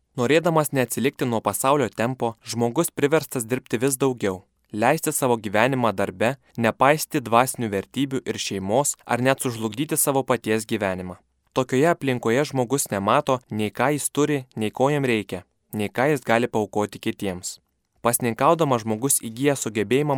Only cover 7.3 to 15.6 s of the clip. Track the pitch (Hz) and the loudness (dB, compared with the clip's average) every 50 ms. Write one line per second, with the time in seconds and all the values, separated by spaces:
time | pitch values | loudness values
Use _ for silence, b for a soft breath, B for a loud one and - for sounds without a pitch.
7.3 | 113 117 127 127 - - 120 107 101 98 95 _ - 123 143 135 135 131 - - | 4 4 4 2 -2 -6 -4 -4 -2 -4 -4 _ -4 -4 -4 -2 -4 -6 -4 -6
8.3 | 107 104 - - 107 98 92 98 107 135 143 - - _ - - 120 120 123 131 | -6 -6 -6 -6 -6 -6 -2 0 2 2 2 0 -4 _ -4 -4 -2 2 2 2
9.3 | 135 - - 131 117 113 110 110 107 117 156 156 160 147 - 151 135 135 127 - | 2 2 0 -6 -4 -4 -4 -4 -4 -4 -4 -4 -2 -2 0 2 2 0 2 0
10.3 | 127 123 - 107 110 113 107 - 113 104 104 95 92 92 92 92 90 - _ _ | -2 -2 0 0 0 0 0 -2 -4 -2 -2 -2 -4 -4 -8 -10 -12 -14 _ _
11.3 | _ _ _ _ - 131 127 - 135 127 143 170 170 - 139 135 127 120 - 117 | _ _ _ _ -2 -2 -2 0 2 2 2 2 2 0 0 -2 -2 0 0 0
12.3 | 113 131 151 143 131 135 123 110 131 143 - - 107 98 98 104 117 147 147 - | 2 2 0 -2 -2 -2 -2 -2 -2 -4 -2 -2 -4 -2 0 2 2 2 2 0
13.3 | 131 120 _ - 107 107 107 104 - - 120 135 151 139 - - - 139 147 151 | -2 -2 _ -6 -6 -4 -4 -4 -2 -2 0 0 0 -2 -4 -4 0 0 0 0
14.3 | 151 139 127 _ - 117 110 107 - - 127 139 151 147 139 123 117 107 98 - | 0 -4 -4 _ -6 -4 -4 -4 0 0 0 2 2 0 0 0 0 0 -2 -4
15.3 | 98 90 - _ _ _ | -10 -12 -12 _ _ _